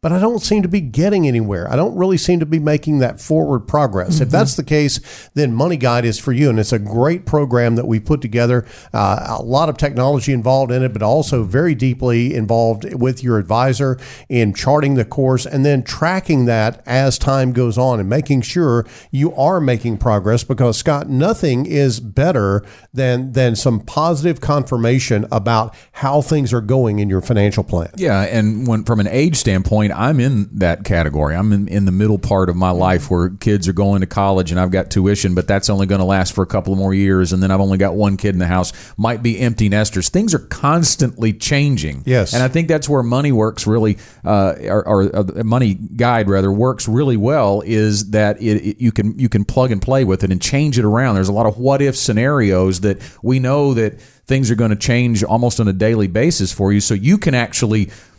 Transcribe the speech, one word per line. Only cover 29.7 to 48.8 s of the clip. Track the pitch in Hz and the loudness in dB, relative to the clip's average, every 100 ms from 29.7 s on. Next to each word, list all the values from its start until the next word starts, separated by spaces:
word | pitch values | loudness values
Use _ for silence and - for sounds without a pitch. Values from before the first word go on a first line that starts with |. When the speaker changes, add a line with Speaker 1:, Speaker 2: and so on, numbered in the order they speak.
| 107 104 - | 0 0 0
Speaker 3:
I'm | 117 151 | 0 2
in | 123 127 101 - | 2 0 -2 -2
that | 90 82 | 0 -2
category. | - 92 78 73 73 | -2 0 0 0 -2
I'm | 80 104 | 0 0
in, | 101 98 | 0 0
in | 98 98 | 0 0
the | |
middle | 92 107 101 | 2 2 0
part | - 98 92 | 0 0 0
of | 87 | 0
my | 92 | 0
life | 90 92 92 78 | 2 2 0 0
where | 90 90 | 0 0
kids | 98 - 104 90 | -2 0 0 0
are | |
going | 87 98 101 | 0 0 0
to | 92 | 0
college | - 98 95 87 | -2 0 0 0
and | 87 | 0
I've | 92 | 0
got | 92 - | 0 -2
tuition, | - 95 101 98 | 0 2 2 0
but | 90 85 | -2 0
that's | 98 - | -2 0
only | 98 98 | -2 0
gonna | 98 | 0
last | 92 98 92 | 2 0 0
for | - | -2
a | 92 | -2
couple | 104 90 95 | -2 -2 -2
more | 95 | 0
years, | 95 98 95 90 | 0 2 2 2
and | 92 | 2
then | 95 | 2
I've | 95 | 2
only | 98 95 | 2 2
got | 98 | 0
one | 90 101 98 | 2 0 0
kid | 104 | -2
in | 92 | 0
the | 87 | 0
house. | 92 90 - - - | 0 -2 -6 -18 -4
Might | 110 117 | -4 -2
be | 120 104 | -2 0
empty | 123 107 107 | -2 0 0
nesters. | 104 107 - 90 | 2 0 -2 -2
Things | 175 220 | 0 0
are | 165 | -2
constantly | - - 139 165 156 - 131 - 110 | -4 -4 0 2 0 0 -2 0 -2
changing. | 107 - 143 143 123 78 67 | -2 -2 0 2 0 -2 -6
Speaker 1:
Yes. | 92 127 98 | 0 0 2
Speaker 3:
And | 120 | 0
I | 127 | 0
think | 156 165 | 0 0
that's | 160 - | -2 0
where | 143 | 0
Money | 120 123 147 | 0 0 2
Works | 120 110 - - | 2 0 -2 0
really, | 110 110 101 - - | 2 2 0 -6 -12
uh, | - 101 95 80 | -2 2 2 -2
or, | - 104 - | -2 -2 2
or, | 101 98 98 | 2 2 0
uh, | 95 - | -4 -2
Money | 113 120 120 | 0 2 2
Guide, | 98 110 - 120 120 98 | 0 -6 -2 0 2 2
rather, | 98 95 | 2 2
works | 98 127 120 - | 2 0 -2 -2
really | 113 143 117 | 0 2 2
well, | 107 151 107 101 | 2 2 2 0
is | 90 110 107 104 101 | 0 0 2 0 0
that | 107 104 104 | 0 0 0
it, | 110 104 98 | 0 0 -2
it, | - | -2